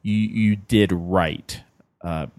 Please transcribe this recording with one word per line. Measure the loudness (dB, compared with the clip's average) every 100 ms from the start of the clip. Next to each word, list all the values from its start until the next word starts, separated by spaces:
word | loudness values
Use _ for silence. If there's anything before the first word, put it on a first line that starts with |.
you, | -2
you | 0 0 2 2 2
did | 2 2 4
right, | 0 0 0 0 -2 -12 -16 -18 _ _ _
uh, | -8 -6 -8